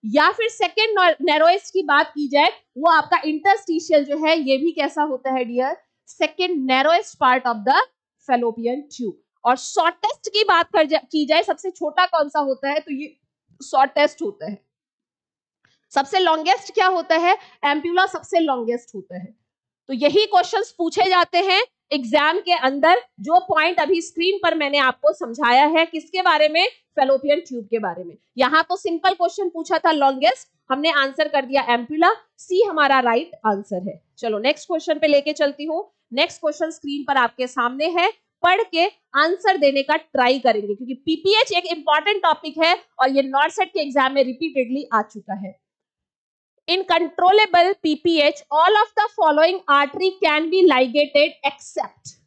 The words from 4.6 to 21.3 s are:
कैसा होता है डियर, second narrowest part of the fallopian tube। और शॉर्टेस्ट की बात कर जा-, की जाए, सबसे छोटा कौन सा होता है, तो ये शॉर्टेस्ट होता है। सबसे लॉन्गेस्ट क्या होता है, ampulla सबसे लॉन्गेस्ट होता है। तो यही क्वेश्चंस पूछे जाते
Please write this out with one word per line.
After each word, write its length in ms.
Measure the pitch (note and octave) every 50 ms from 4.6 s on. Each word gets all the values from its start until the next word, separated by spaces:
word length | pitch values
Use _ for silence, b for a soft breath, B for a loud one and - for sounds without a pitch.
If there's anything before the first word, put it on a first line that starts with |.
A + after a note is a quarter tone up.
| C#4 E4+ D#4+
कैसा 300 | - C#4+ C#4+ - D#4 D4
होता 300 | D4+ C4 B3+ C4 C4 C4
है 120 | C4 B3+
डियर, 320 | A#3 A#3+ A#3+ B3+ C4+ E4 - _ _ _ _ _ _ -
second 460 | _ F4 D4+ D#4 - F4+ F4+ F4+ D4+ C4 C4
narrowest 480 | B3+ C4 C4+ D4+ E4 F4+ G#4+ - - _
part 280 | D4+ C4 B3+ C4 B3+
of 160 | B3 A#3 A3 G3+ A3+
the 100 | C4+ E4+ A#4+ B4+ _ _ _ _ _ _ _ -
fallopian 540 | B3 B3 A#3+ A#3 A3 A#3 A3+ A#3 B3 C#4+ C#4+ _ -
tube। 220 | - B3 G#3 F3+ _ _ _ _ _ _
और 120 | A#3 B3+
शॉर्टेस्ट 720 | C4 - - - G4 E4 E4 E4+ _ - G#4+ C#5+ _ _ -
की 160 | - G#4 A4
बात 260 | G4+ F#4 E4 E4+ - -
कर 140 | F#4 D#4
जा-, 160 | C#4+ D#4 D4+ -
की 220 | _ - D#4 D4+
जाए, 160 | B3+ D4+ E4 -
सबसे 280 | - F4 - - F#4+
छोटा 360 | F4 - E4+ D4+ D4+ - F4+
कौन 220 | F4+ - E4 D4+ D4
सा 120 | _ D4+
होता 300 | C#4+ C#4 C4+ C4+ - C#4
है, 100 | C#4+ D#4
तो 120 | D4+ - D4
ये 220 | C4 D4 D4+ D4+ _ _ _ _ _ _ _ _ _
शॉर्टेस्ट 640 | - - - C4+ C4 C4+ - - D4 D4 D4 - D#4+
होता 280 | G#3+ - _ - A3
है। 80 | G#3 - _ _ _ _ _ _ _ _ _ _ _ _ _ _ _ _ _ _ _ _ _ _ _ _ _ _ -
सबसे 260 | C#4+ C4+ C#4 - F#4+
लॉन्गेस्ट 560 | F#4 E4+ D#4+ D#4+ D#4 D#4+ G4 G4 - - -
क्या 120 | - G4 F#4
होता 280 | F#4 F4 E4 E4 E4 D#4+
है, 180 | E4+ F4 F#4+ G4+ B B B B B
ampulla 420 | C#4+ C#4+ D4+ D4 E4+ F4 F4+ F#4+ F#4+
सबसे 320 | F#4 E4 - - - E4+
लॉन्गेस्ट 540 | E4 D#4 C4+ B3 A#3 A3+ A#3+ A#3+ - _ _
होता 240 | G3+ F#3 _ F3+ F3+
है। 160 | F#3 F#3+ - _ _ _ _ _ _ _ _ _ _ _
तो 40 | C4+
यही 300 | A#3+ B3+ D4 C#4 G4+ G#4+
क्वेश्चंस 440 | G#4 G#4 F4+ F4 - - G#4+ G#4 - _ _
पूछे 260 | F4 E4 - - F#4
जाते 340 | F#4+ F#4 F4+ F4 -